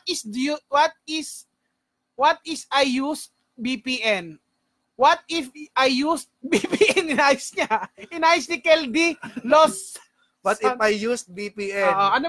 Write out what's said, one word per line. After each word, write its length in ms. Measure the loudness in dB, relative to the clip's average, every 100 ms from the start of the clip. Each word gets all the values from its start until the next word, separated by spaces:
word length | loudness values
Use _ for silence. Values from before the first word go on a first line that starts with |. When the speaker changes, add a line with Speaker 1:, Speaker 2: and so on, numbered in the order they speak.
| -2
Speaker 1:
is 160 | -8
do 160 | -6 -4
you, 160 | -4 -4 _
what 300 | 0 0 -2
is, 400 | -10 -8 -8 -14 -20 _ _ _ _ _ _ 0
what 240 | 0 0
is 220 | -4 -10 -2
I 200 | 0 2
use 400 | 0 -2 -6 -10 _ _
B 220 | -10 -6 -6
P 240 | -6 -4
N? 400 | -2 -2 -4 -18 _ _ _ _ _ 2
What 240 | 2 2 _
if 160 | -6 -6 -12 -8 0
I 160 | 2
use 400 | 2 0 -2 -6 _
<laughs> 20 |
B 140 | -2 -2
P 180 | 0 2 2 2
N? 160 | 0
Inayos 400 | 2 2 2 -2
niya. 400 | -6 -2 -2 -4 -14 -14
Inayos 400 | -2 2 2 0
ni 100 | -4
Keldy. 640 | 2 2 2 0 0 -2 -12 -12
Los 560 | 2 6 6 2 -12 -18 _ _ _ _
Speaker 2:
What 180 | -2 0
if 140 | 0
Speaker 1:
San- 80 | 2
Speaker 2:
I 160 | 0 2
used 320 | -2 -4 -6
B 240 | -10 -10
P 180 | -8 -6
N? 140 | 0 0
Speaker 1:
Oo, 220 | 2 2
ano 100 | 2